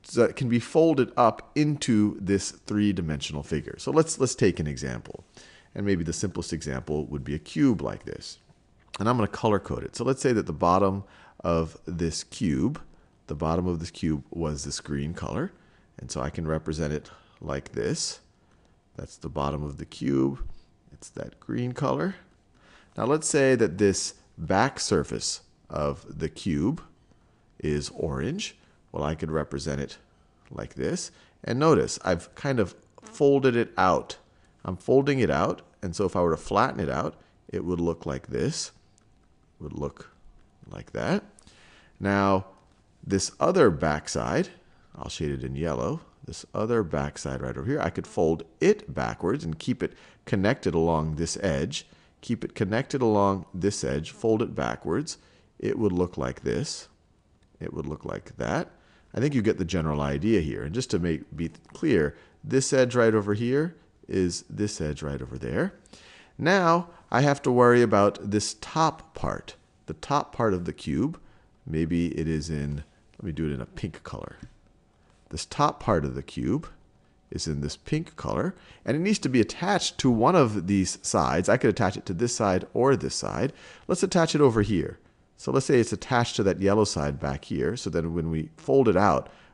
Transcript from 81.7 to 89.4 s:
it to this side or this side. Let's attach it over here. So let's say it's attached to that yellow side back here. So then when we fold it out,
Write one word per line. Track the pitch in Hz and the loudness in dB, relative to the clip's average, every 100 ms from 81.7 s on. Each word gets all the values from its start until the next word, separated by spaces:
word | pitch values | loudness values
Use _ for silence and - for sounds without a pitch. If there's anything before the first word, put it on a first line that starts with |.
| 92 92 - | 2 0 -2
it | - | -6
to | |
this | 87 120 - | -2 -2 0
side | 104 92 - | 2 0 0
or | 113 131 131 | 2 4 4
this | 65 - | 0 -4
side. | - 58 135 - - - - | -4 -2 -4 -4 -20 -10 -4
Let's | 180 | 0
attach | 190 180 165 151 | 2 2 4 6
it | |
over | 139 110 | 6 6
here. | 104 92 - - _ _ _ - | 2 2 -2 -6 _ _ _ -12
So | - | -2
let's | 131 - | 0 4
say | 127 | 4
it's | 110 | 4
attached | 101 - 120 120 - | 0 0 0 2 2
to | |
that | 98 90 | 2 2
yellow | 98 107 101 | 4 4 4
side | 82 71 69 | 2 -2 -2
back | 71 71 | -4 -6
here. | - 73 71 123 | -4 -2 -2 -2
So | 98 | -4
then | 82 82 | -2 -2
when | 85 80 | -2 -2
we | 80 80 - | -2 -4 -8
fold | - 139 117 | 2 4 6
it | 90 | 6
out, | 101 65 - - | 4 2 -2 -12